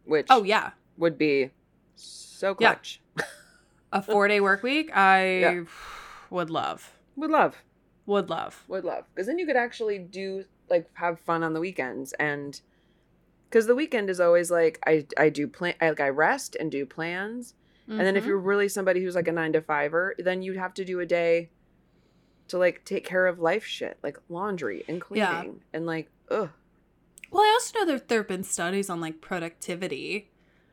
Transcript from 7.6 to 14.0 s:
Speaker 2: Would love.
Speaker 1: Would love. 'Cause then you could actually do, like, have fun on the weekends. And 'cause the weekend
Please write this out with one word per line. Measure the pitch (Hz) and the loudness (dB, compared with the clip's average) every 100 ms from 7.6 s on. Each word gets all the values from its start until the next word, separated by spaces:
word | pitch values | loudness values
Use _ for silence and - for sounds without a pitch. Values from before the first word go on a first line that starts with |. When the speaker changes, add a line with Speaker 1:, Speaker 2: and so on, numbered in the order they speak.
| _ _ _ _ - | _ _ _ _ -2
Speaker 2:
Would | 202 175 | -2 -2
love. | 160 52 - - | -6 -8 -12 -10
Speaker 1:
Would | 190 175 | -8 -6
love. | - - | -8 -10
'Cause | - 196 | -8 -6
then | 339 | -4
you | 320 | 0
could | 247 | 0
actually | 240 - 220 202 | 0 -4 -4 -4
do, | 175 190 190 190 190 _ _ | -8 -10 -8 -8 -12 _ _
like, | 175 165 | 0 0
have | - 175 170 | -4 -4 -4
fun | - 165 | -2 -2
on | 165 | 0
the | 160 | -2
weekends. | 180 185 127 123 135 | -4 -4 -6 -6 -10
And | - 151 143 143 139 _ _ _ _ _ _ _ _ _ | -4 -4 -4 -8 -14 _ _ _ _ _ _ _ _ _
'cause | 226 220 | 2 4
the | |
weekend | 247 311 240 | 2 2 0